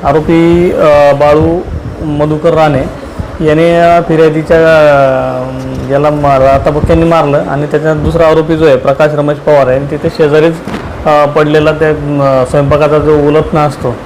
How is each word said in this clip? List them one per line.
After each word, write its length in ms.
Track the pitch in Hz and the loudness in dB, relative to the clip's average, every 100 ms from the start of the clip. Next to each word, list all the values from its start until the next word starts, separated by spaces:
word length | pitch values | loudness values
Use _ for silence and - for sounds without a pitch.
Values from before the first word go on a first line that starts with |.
आरोपी, 680 | 156 151 151 165 170 170 175 | 0 -2 2 2 4 2 0
अ, 420 | - 151 147 143 | 0 2 4 4
बाळू 480 | 139 147 151 165 170 - - - - 160 | 2 2 2 2 -2 -6 -10 -10 -10 -6
मधुकर 480 | 147 151 151 165 | -4 -2 -2 0
राणे 540 | 156 156 135 135 - - - - - 156 | 2 0 0 -4 -10 -14 -12 -12 -4 0
याने, 340 | 151 170 170 | 2 2 2
अ, 220 | 170 170 | 4 2
फिर्यादीच्या, 560 | 170 156 160 156 151 165 | 2 2 2 2 0 2
अ, 1300 | 165 160 151 143 135 131 127 127 127 131 131 131 131 | 4 4 4 4 2 0 -4 -6 -8 -10 -10 -10 -4
याला 180 | 139 151 | -2 0
मार-, 340 | 147 143 135 | 0 0 2
हाताबुक्क्यांनी 640 | 135 135 165 151 - 165 165 | 2 2 0 -2 0 0 2
मारलं 320 | 165 147 143 | 0 0 -2
आणि 280 | - 143 147 | -2 -6 -4
त्याचा 280 | 147 156 | -2 -2
दुसरा 340 | 156 151 160 160 | -2 -2 0 2
आरोपी 300 | 156 156 160 | 2 0 0
जो 80 | 160 | 2
आहे 120 | 131 | 2
प्रकाश 340 | 127 135 151 | 0 0 0
रमेश 240 | 151 147 143 | 0 -2 -2
पवार 300 | 156 147 127 | 0 2 2
आहे, 240 | 131 143 | 0 -2
तिथे 180 | 147 165 | -4 -6
शेजारीच, 460 | - 151 151 160 165 - - - - - | -2 0 2 0 -2 -8 -10 -10 -6 0
अ, 200 | 147 143 | 0 2
पडलेला 460 | 151 151 151 151 | 0 0 2 0
त्या, 180 | 147 156 | 0 -2
अ, 560 | 147 147 143 139 135 127 | -2 -4 -2 0 0 0
स्वयंपाकाचा 540 | 147 143 151 147 151 | 0 0 0 2 0
जो 280 | 147 151 147 | 2 2 2
उलथणा 340 | 151 151 160 | 0 0 -2
असतो 340 | 147 139 127 113 | -2 -4 -8 -8